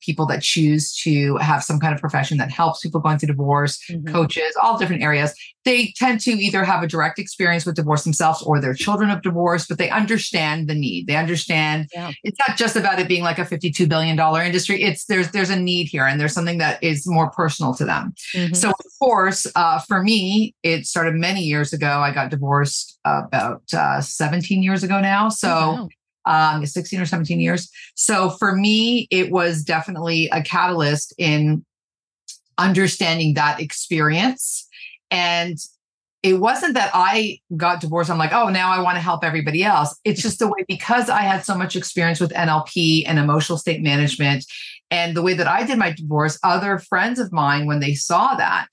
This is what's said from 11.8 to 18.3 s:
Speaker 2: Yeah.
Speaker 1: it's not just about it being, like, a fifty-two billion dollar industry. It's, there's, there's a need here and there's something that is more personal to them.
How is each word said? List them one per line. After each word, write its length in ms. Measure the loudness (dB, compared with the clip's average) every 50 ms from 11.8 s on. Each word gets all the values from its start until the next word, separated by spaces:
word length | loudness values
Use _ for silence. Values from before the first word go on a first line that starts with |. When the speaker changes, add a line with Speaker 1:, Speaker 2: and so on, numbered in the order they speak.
| -4 -6
Speaker 2:
Yeah. 200 | -10 -10 -10 -10 -10 -10 -8
Speaker 1:
it's 140 | -6 -2 -2 -2 0
not 80 | 0
just 200 | 0 -2 0 0
about 220 | 0 0 0 0 0
it 100 | 0 0
being, 140 | 0 0
like, 160 | 0 0 -2 -2
a 60 | -4
fifty-two 420 | -4 -4 -4 -4 -2 0 2 2
billion 300 | 2 2 2 2 2 2
dollar 260 | 2 2 4 4 2
industry. 400 | 2 0 0 0 0 -2 -2 0
It's, 220 | 0 0 -2 -2 -2
there's, 260 | 0 0 0 0 0
there's 180 | 0 -2 0 0
a 60 | 0 0
need 280 | 0 0 0 -2 -2 -2
here 180 | -2 0 0
and 120 | 0 2 0
there's 140 | 0 -2
something 240 | -2 -2 -2 -2 0 0
that 240 | 0 -2 -2 -2
is 240 | -2 -2 -2 -2 -2
more 240 | 0 2 2 2 2
personal 440 | 0 -2 -2 -2 -2 -2 -2 -2 -2
to 100 | -2 -2
them. 300 | -2 -2 -4 -4 -8 -10 -12 -12 -8